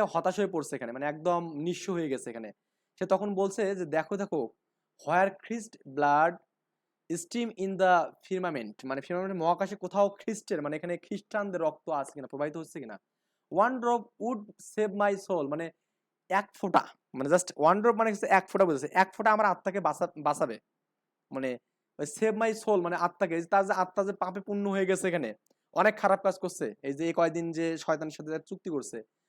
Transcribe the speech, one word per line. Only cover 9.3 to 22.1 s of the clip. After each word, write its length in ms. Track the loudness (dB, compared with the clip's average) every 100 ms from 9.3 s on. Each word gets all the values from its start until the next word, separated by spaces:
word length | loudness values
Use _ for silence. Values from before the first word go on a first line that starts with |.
মহাকাশে 400 | 0 0 0 -2 -6
কোথাও 300 | -2 2 2
খ্রিস্টের, 460 | 0 -6 -6 -4 -2
মানে 120 | -2
এখানে 200 | -4 -4 -6
খ্রিস্টানদের 640 | -6 -10 -6 -4 -4 -2
রক্ত 260 | -2 -2 -4
আছে 180 | -4 -4
কিনা, 160 | -10 -10
প্রবাহিত 280 | -6 -4 -6
হচ্ছে 200 | -10 -12
কিনা। 160 | -12 -14 _ _ _ _ _
"One 240 | 2 2 2
drop 240 | 2 0 -2 -8
would 240 | -6 -6 -8 -18
save 280 | -8 -2 -2
my 180 | 2 2 0
soul," 260 | -2 -2 -2
মানে 180 | -4 -6 -12 _ _ _ _ -2
এক 180 | 0 0
ফোঁটা, 300 | -4 2 2 2 -6 _
মানে 180 | -6 2
just 200 | 2 2 4
one 180 | 4 6
drop 160 | 4 4
মানে 120 | 2
হচ্ছে 200 | 0 4
এক 140 | 4 4
ফোঁটা 180 | 4
বোঝাচ্ছে, 240 | 4 2 2
এক 160 | 2 2
ফোঁটা 180 | 2 2
আমার 160 | 4 2
আত্মাকে 320 | 0 -2 0
বাঁচা-, 320 | 0 0 -4 -2
বাঁচাবে। 380 | -2 0 -2 -4 _ _ _ _ _ _ _
মানে 180 | -6 -4 -6 _ _ _ -10
ওই 80 |
"save 280 | -10